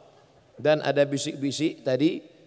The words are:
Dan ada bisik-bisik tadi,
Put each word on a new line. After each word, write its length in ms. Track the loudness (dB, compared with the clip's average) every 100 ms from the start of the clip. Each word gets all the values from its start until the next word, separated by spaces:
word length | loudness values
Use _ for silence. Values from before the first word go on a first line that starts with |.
| -20 _ _ _ _
Dan 320 | -2 2 2 2
ada 160 | 2
bisik-bisik 800 | 2 0 -4 -4 -4 -2 -2 -2
tadi, 400 | -2 2 2 0 -10 -20